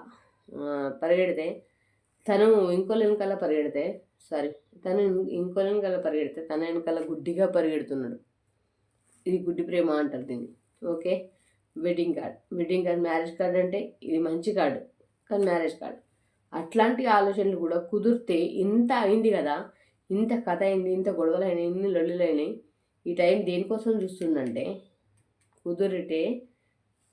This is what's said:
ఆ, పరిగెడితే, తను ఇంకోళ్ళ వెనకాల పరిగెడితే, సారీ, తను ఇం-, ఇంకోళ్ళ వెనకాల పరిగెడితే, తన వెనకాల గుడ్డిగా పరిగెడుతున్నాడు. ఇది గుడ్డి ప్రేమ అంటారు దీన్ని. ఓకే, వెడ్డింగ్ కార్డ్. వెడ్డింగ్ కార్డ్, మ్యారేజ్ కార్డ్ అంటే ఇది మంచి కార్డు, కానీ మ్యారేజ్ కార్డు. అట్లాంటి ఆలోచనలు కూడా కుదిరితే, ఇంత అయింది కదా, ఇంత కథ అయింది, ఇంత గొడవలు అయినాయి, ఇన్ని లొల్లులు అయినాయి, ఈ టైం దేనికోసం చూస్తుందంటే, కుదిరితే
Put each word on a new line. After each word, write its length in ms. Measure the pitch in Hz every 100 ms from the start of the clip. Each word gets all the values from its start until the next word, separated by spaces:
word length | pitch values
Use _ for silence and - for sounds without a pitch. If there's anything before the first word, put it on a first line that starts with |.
| - - _ _ - -
ఆ, 380 | 143 143 139 -
పరిగెడితే, 580 | 165 175 180 160 160 - _ _ _ _ _ _ -
తను 380 | 202 220 214 180
ఇంకోళ్ళ 360 | 180 190 220 208
వెనకాల 260 | 208 196
పరిగెడితే, 680 | 190 170 151 147 143 165 196 _ _ -
సారీ, 200 | 151 147 - _ 180 190
తను 160 | 196
ఇం-, 280 | 202 185 190
ఇంకోళ్ళ 420 | 175 180 185 196
వెనకాల 300 | 208 196 180
పరిగెడితే, 460 | 165 151 143 160 160
తన 60 | 156
వెనకాల 440 | 165 170 165 165 160
గుడ్డిగా 360 | 156 147 175 190
పరిగెడుతున్నాడు. 720 | 175 160 151 139 139 123 117 _ _ _ _ _ _ _ _ _ _ -
ఇది 120 | 185
గుడ్డి 240 | 170 160
ప్రేమ 280 | 160 175 165
అంటారు 320 | 151 147 131
దీన్ని. 240 | 123 123 - - _ _ 175
ఓకే, 420 | 165 175 185 185 _ _ _ _ -
వెడ్డింగ్ 380 | 170 175 170 160
కార్డ్. 200 | 156 - _
వెడ్డింగ్ 320 | 180 170 185 180
కార్డ్, 160 | 175
మ్యారేజ్ 360 | 170 165 165 175
కార్డ్ 200 | 180 180
అంటే 360 | 180 202 - -
ఇది 140 | - 160
మంచి 360 | 165 160 190
కార్డు, 260 | 190 151 123 - _ _ _ _
కానీ 140 | 202
మ్యారేజ్ 360 | 196 170 165 -
కార్డు. 180 | - - _ _ _ _ _ -
అట్లాంటి 500 | - 226 220 247 254
ఆలోచనలు 500 | 208 202 196 196 180
కూడా 240 | 165 170
కుదిరితే, 580 | 175 208 214 233 - 170
ఇంత 520 | 180 - 190 220 240
అయింది 380 | 247 208 220 220
కదా, 400 | 190 147 151 196 _ _ _ _
ఇంత 220 | 190 226 233 214
కథ 140 | 175
అయింది, 300 | 196 190 185
ఇంత 160 | 185 190
గొడవలు 340 | 170 160 175
అయినాయి, 240 | 190 175 175
ఇన్ని 220 | 180 196
లొల్లులు 320 | 175 165 175
అయినాయి, 360 | 170 151 160 226 - _ _ _ -
ఈ 80 | 170
టైం 300 | 135 202 180
దేనికోసం 580 | 180 190 220 233 220
చూస్తుందంటే, 800 | 190 - 170 147 127 120 180 196 - _ _ _ _ _ _ _
కుదిరితే 760 | 175 175 196 185 165 160 180 247 - _ _ _ _ _ _